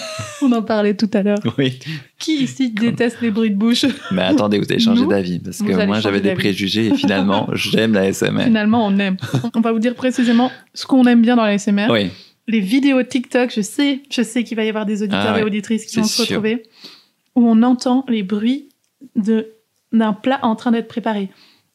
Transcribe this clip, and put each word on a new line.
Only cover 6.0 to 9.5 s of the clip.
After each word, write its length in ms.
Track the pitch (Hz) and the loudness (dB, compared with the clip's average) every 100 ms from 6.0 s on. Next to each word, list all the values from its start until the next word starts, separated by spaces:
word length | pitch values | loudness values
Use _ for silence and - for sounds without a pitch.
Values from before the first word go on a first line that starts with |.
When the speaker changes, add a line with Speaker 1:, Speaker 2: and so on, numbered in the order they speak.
Speaker 2:
j'avais 180 | 104 98 | 0 0
Speaker 1:
changer 40 | |
Speaker 2:
des 60 | 196 | 0
Speaker 1:
d'avis. 100 | 180 | 0
Speaker 2:
préjugés 460 | 104 95 98 104 113 | -2 -2 -2 0 0
et 60 | |
finalement, 540 | - - 98 95 101 - | 0 2 2 2 0 -2
Speaker 1:
<laughs> 40 | |
Speaker 2:
j'aime 400 | - 101 - 113 | -4 -2 0 2
l'A 120 | 101 95 | 2 2
S 140 | 92 | 0
M 160 | 101 104 | -2 0
R. 40 | |
Speaker 1:
Finalement, 400 | 98 220 214 233 208 | 2 2 2 2 2
on 120 | 196 | 0
aime. 180 | 196 185 - 123 233 | 0 -4 -4 -4 -2